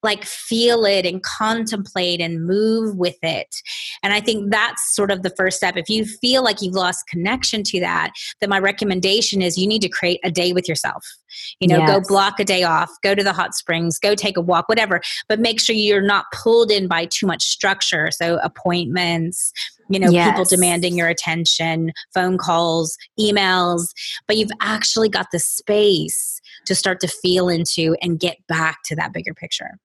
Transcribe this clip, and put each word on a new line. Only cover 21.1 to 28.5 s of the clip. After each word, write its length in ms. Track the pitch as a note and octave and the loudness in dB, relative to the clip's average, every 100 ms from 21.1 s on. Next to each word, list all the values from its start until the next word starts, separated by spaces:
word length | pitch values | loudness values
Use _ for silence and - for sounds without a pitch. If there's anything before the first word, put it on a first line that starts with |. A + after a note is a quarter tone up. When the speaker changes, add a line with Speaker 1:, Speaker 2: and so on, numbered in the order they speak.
| E3 - E3 E3 - E3 D#3+ E3 D#3+ - | 0 -2 -2 0 2 0 0 -2 -4 -6
Speaker 1:
phone 240 | F#3 F3+ F#3 | -2 0 0
calls, 580 | E3 E3+ E3+ E3 D#3+ - - - | 2 2 2 2 0 -4 -12 0
emails, 640 | G#3+ G#3 F#3+ F#3 F3 F3 E3+ - - - - | 2 2 2 2 2 0 -2 -8 -10 -12 -2
but 80 | G#3+ | 0
you've 140 | G#3+ A3+ | 0 -2
actually 480 | G#3 G#3+ - - A3 | -4 -2 -2 0 0
got 180 | G#3 F#3 | 0 -4
the 80 | E3+ | -4
space 1000 | - - - G#3 G#3 F3 D#3 - - - _ - - | -4 -6 0 4 4 4 0 -6 -6 -10 _ -16 -4
to 80 | |
start 260 | F#3 G3 F3+ | -2 0 -2
to 60 | F3 | -4
feel 420 | - F3+ F3+ F3+ | -4 0 2 2
into 460 | E3+ E3 - D#3+ E3 | 0 0 0 0 0
and 180 | F3 E3 | 0 -2
get 180 | F3 - | -2 -6
back 320 | _ | _